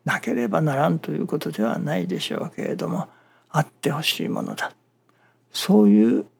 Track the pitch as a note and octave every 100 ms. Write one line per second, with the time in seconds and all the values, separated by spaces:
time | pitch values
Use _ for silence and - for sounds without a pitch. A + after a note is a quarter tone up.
0 | - - - B3 A#3+ E3+ D#3 C3+ D#3 E3
1 | - D3+ - - - E3 G#2+ - F3+ -
2 | F3+ F3+ - - - - - - - E3+
3 | - _ _ _ _ D#3 D3+ _ C#3+ C#3
4 | D#3+ - - - - - - - _ _
5 | _ _ _ _ _ - - G#3 G2+ G#2
6 | - B3+ - _